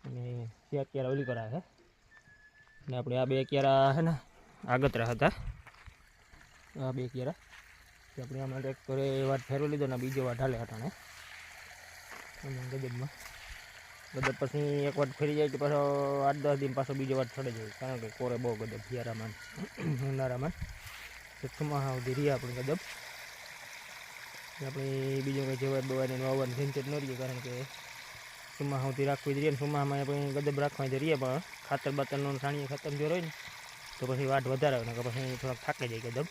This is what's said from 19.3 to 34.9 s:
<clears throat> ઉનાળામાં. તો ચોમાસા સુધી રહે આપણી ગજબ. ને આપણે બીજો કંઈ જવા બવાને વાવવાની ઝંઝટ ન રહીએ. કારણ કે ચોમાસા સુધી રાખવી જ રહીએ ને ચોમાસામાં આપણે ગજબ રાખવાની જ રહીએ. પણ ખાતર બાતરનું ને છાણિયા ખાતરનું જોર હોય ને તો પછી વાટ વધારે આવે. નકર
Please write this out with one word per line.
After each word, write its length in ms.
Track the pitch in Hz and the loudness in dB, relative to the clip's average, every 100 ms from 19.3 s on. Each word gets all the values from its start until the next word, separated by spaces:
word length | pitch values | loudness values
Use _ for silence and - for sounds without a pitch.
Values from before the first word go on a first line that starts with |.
| 104 - - 190 - 165 135 139 | -8 -12 -8 -8 -4 -2 0 0
<clears throat> 0 | |
ઉનાળામાં. 420 | 135 131 123 151 - - - - - - - - - | 0 0 0 -2 -4 -8 -8 -12 -12 -14 -14 -16 -10
તો 60 | 131 | -10
ચોમાસા 480 | - 151 147 135 127 | -4 0 2 0 0
સુધી 180 | 123 | 0
રહે 180 | 131 147 | 2 4
આપણી 200 | 131 123 | 4 0
ગજબ. 260 | 123 131 170 - - - - - - - - - - - - - - - - - - | -4 0 0 -2 -12 -12 -12 -14 -14 -14 -14 -14 -14 -14 -14 -14 -14 -12 -12 -14 -8
ને 60 | 139 | -6
આપણે 540 | 139 135 135 135 135 | -4 -2 0 2 2
બીજો 220 | 135 139 | 2 0
કંઈ 120 | 135 131 | 0 0
જવા 240 | 135 135 | 2 2
બવાને 360 | 135 131 131 127 | 2 0 2 2
વાવવાની 380 | 131 135 127 | 2 2 2
ઝંઝટ 340 | 123 139 139 131 | 0 0 0 -2
ન 120 | 147 | -2
રહીએ. 160 | 139 123 | -2 -4
કારણ 240 | 131 127 | -4 -4
કે 240 | 123 123 135 - - - - - - - - - | -6 -6 -6 -10 -14 -14 -14 -14 -14 -16 -16 -4
ચોમાસા 260 | 143 139 | 0 2
સુધી 220 | 135 131 139 | 0 2 2
રાખવી 280 | 139 - | 2 2
જ 40 | 139 | 4
રહીએ 140 | 151 | 4
ને 60 | 139 | 4
ચોમાસામાં 420 | 147 147 143 139 | 2 2 2 2
આપણે 320 | 139 143 143 | 2 0 2
ગજબ 280 | 139 143 139 | 2 2 2
રાખવાની 300 | 143 - 135 | 2 2 0
જ 40 | |
રહીએ. 220 | 131 156 147 | 2 4 4
પણ 260 | 131 135 - - - | 4 0 -2 -14 -2
ખાતર 220 | 143 143 | 0 2
બાતરનું 420 | 143 135 139 143 | 0 0 0 0
ને 60 | 135 | 0
છાણિયા 260 | 139 147 135 | 0 0 -2
ખાતરનું 340 | 143 156 143 | -4 -4 0
જોર 120 | 151 | 2
હોય 100 | 180 | 2
ને 100 | 165 - - - - - - - | 0 -8 -12 -14 -14 -14 -14 -4
તો 60 | 127 | 0
પછી 200 | 131 135 | 2 4
વાટ 180 | 135 | 4
વધારે 320 | 127 131 147 127 | 4 4 4 4
આવે. 100 | |
નકર 160 | 117 | 0